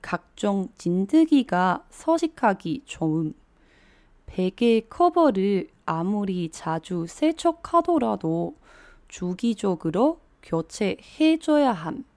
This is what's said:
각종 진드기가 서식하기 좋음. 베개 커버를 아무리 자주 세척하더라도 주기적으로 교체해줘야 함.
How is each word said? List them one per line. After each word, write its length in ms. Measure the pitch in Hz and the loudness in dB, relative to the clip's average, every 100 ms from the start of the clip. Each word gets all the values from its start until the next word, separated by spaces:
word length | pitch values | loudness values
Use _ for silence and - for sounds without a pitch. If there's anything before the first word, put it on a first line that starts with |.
각종 680 | - 175 _ - 208 196 185 _ | -6 -8 _ -4 -2 -2 -4 _
진드기가 1080 | 180 180 196 320 320 285 - 180 185 - _ | -2 -2 2 4 6 4 2 0 2 0 _
서식하기 920 | - - 330 320 - 226 190 175 147 - | -8 -2 0 -2 0 0 0 -4 -8 -10
좋음. 480 | - 160 160 156 - _ _ _ _ _ _ _ _ - | -4 -2 0 -4 -8 _ _ _ _ _ _ _ _ -12
베개 600 | - 185 - 240 226 220 | -4 -4 2 4 4 0
커버를 800 | - 349 339 311 196 196 196 175 _ - | 0 2 4 4 4 0 0 -2 _ -6
아무리 640 | 160 180 208 202 180 165 | -4 -2 -2 -2 -4 -6
자주 560 | - - 160 - 175 165 | -6 -6 -6 -6 -8 -8
세척하더라도 1500 | - 311 320 339 330 - 339 330 330 226 202 160 165 170 302 _ - - - _ | -2 -2 0 -2 -2 0 0 2 0 0 -2 -2 -2 -4 -8 _ -20 -20 -20 _
주기적으로 1120 | - 180 185 233 214 202 170 160 175 277 320 _ _ | -8 -8 -2 -4 -2 -4 -2 -2 0 0 0 _ _
교체해줘야 1300 | - 165 165 - 196 - - - 311 320 - 302 277 | -6 -6 -6 -4 -4 -4 -12 0 2 2 2 2 2
함. 320 | 185 160 277 - | 0 -8 -10 -14